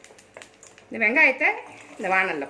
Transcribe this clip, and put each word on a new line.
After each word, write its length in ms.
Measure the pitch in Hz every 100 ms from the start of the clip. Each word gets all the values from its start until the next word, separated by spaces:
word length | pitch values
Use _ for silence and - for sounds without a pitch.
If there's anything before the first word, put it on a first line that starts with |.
| - - - - - _ - - -
இந்த 120 | 226
வெங்காயத்தை 460 | 214 277 294 262 330 453 - - - -
இந்த 120 | 190
வானல்ல 340 | 185 190 160 139